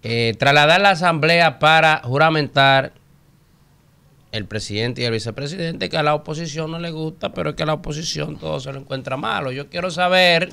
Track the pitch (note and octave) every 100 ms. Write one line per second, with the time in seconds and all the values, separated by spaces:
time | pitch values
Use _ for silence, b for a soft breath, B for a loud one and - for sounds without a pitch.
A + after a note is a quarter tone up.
0 | G#2+ A#2 A#2 A2 C3+ D3 D3 F3 G3+ F3
1 | F3 D#3+ D#3 E3+ E3 C3 D3+ D#3+ D#3 D3+
2 | A#2 C3+ D#3+ D#3 C#3 C#3+ C3+ C3+ C3+ _
3 | _ _ _ _ _ _ _ _ _ _
4 | _ _ _ A2 G2 G#2+ - G#2 A#2+ B2
5 | A#2+ A2+ A2 G#2+ C#3+ F#3 E3+ D3+ F3+ D#3+
6 | D3+ D3+ D#3 D3+ E3 D3 D#3 E3 E3+ D#3
7 | D#3+ D#3 - - D#3 D3 D#3 D#3 - D3+
8 | D#3+ D3+ D3 D3+ D#3 D3 C3+ C#3 C3+ C3+
9 | C3 C3 - G2+ C3+ C3 C#3+ F3 F3+ E3
10 | F3+ F#3 F3+ E3+ F#3